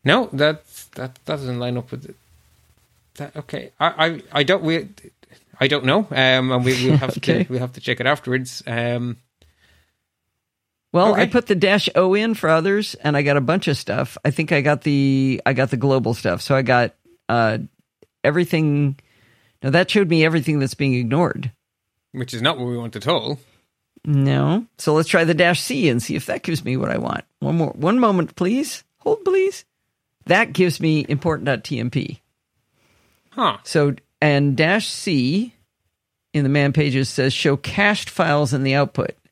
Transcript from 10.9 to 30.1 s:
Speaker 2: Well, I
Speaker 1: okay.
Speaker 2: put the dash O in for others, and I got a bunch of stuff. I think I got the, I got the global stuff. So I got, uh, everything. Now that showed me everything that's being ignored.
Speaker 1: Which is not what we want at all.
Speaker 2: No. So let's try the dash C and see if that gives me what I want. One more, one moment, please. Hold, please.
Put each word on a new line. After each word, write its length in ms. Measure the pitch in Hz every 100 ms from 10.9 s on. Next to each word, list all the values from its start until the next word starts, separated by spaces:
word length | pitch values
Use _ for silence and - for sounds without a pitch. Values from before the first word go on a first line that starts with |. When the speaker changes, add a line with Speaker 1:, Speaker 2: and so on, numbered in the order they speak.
Speaker 2:
Well, 220 | 170 202
I 80 | 208
Speaker 1:
okay. 40 | 262
Speaker 2:
put 140 | 247 240
the 100 | 190
dash 320 | 190 202 - -
O 200 | 185 202
in 180 | 226
for 160 | 220 160
others, 460 | 160 175 202 214 -
and 200 | 151 143
I 60 |
got 160 | 143 143
a 40 |
bunch 260 | 127 185 -
of 100 | 139
stuff. 400 | - 107 131 - -
I 60 |
think 200 | - 156
I 100 | 156
got 200 | 139 147
the, 580 | 156 143 135 135 135 127 -
I 80 |
got 160 | 131 135
the 80 | 123
global 360 | 135 135 113 117
stuff. 260 | 104 90
So 140 | - 135
I 80 |
got, 320 | 131 123 117 _ _ _ -
uh, 300 | 117 110 117 - _ _ _ _ _
everything. 760 | - 156 175 160 156 143 143 139 _ _ _ _ _ _
Now 80 | 135
that 200 | 165 180
showed 180 | 214 185
me 160 | 165 156
everything 320 | 165 139 151
that's 140 | 135
being 220 | - 139 123
ignored. 560 | 117 139 175 - 127 _ _ _ _ _ _
Speaker 1:
Which 220 | 131 123
is 80 | 117
not 160 | 131 143
what 100 | 123
we 100 | 120
want 180 | 117 -
at 120 | 139
all. 320 | 165 113 143 _ _ _ _ _ _
Speaker 2:
No. 640 | - 143 139 135 143 190 226 -
So 160 | - 151
let's 120 | 160
try 160 | 180 165
the 100 | 170
dash 260 | 175 160
C 260 | - 269 170
and 120 | 120
see 140 | - -
if 100 | -
that 160 | -
gives 220 | - 160 -
me 100 | 127
what 140 | -
I 80 | 58
want. 260 | - - _ _
One 180 | 139 165
more, 120 | 151 -
one 240 | 156 247
moment, 360 | 233 185 160 -
please. 480 | 185 247 311 - _ _
Hold, 240 | - 440
please. 400 | 381 381 381 - _ _ _ _ _